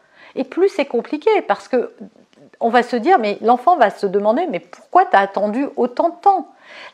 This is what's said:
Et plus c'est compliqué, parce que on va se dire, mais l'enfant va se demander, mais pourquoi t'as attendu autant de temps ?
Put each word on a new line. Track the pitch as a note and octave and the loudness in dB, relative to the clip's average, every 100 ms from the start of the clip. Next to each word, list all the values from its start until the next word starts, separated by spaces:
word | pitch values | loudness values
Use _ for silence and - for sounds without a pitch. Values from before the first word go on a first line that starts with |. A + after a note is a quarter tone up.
| _ _ - | _ _ -12
Et | - | -10
plus | B3 E4 G4 | -8 -2 0
c'est | - | 0
compliqué, | C#4 A#3 A3 D4+ A4 G4 | -4 -4 -6 -4 0 0
parce | - G3 - | 0 -6 -4
que | B3 - - G3 _ _ _ _ - | -4 -4 -10 -20 _ _ _ _ -6
on | A#3 | 0
va | A#3+ | 2
se | A#3 A#3+ | 0 -2
dire, | C4+ F#4 | 2 2
mais | G#3 G3 | 0 -2
l'enfant | A3 B3 E4+ F4 | 0 2 2 2
va | G3+ | 2
se | - | 0
demander, | G3+ G3+ G#3 B3+ F4 | -4 0 0 0 -2
mais | F3 | -6
pourquoi | - - _ F4 F#4 | -10 -20 _ 0 2
t'as | G3 | 2
attendu | G3 G3 G#3 A#3 C#4+ - | 0 -2 -4 -4 -6 -4
autant | B3 C#4 E4 | -4 -2 -4
de | D#4+ | 0
temps ? | G4+ F#4 - _ - - - | 0 0 -4 _ -20 -20 -6